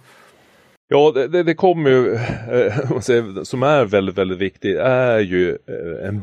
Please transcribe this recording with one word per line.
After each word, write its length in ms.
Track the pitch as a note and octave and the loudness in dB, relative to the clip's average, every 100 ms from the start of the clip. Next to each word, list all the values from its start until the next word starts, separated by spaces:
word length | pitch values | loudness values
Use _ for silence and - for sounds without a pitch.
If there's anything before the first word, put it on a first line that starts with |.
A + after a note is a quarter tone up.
| _ _ _ _ _ _ _ _ - | _ _ _ _ _ _ _ _ 0
Ja, 240 | C#3 D3+ | 2 4
det, 140 | C3+ B2+ | 2 0
det, 140 | F3 | 0
det 120 | E3 | 0
kommer 360 | D#3+ F#3 E3 C#3+ | 2 2 2 2
ju, 240 | B2+ A2+ | 4 2
eh, 680 | A2+ A#2+ - A#2 B2 G#2 A#2+ | -2 -4 -8 -2 0 0 0
<laughs> 20 | |
om 60 | B2 | -4
man 120 | B2 | -4
säger, 420 | G#2 A#2+ A2 F#2+ | 0 0 0 -10
som 180 | - B2+ | -8 -2
är 220 | C3+ D3+ | 2 2
väldigt, 340 | G#2+ G2+ F#2+ F2+ | 2 2 0 -2
väldigt 200 | F#2 F2+ | -2 -2
viktigt, 400 | F#2+ _ G#2 E2 | -6 _ -4 0
är 400 | B2+ B2+ B2+ A2+ | 0 2 2 0
ju, 320 | G2 F2+ F2+ | 0 0 0
eh, 580 | - - - E2+ C#2+ F#2+ | -2 -10 -12 -10 -10 -8
en 140 | G#2 | -8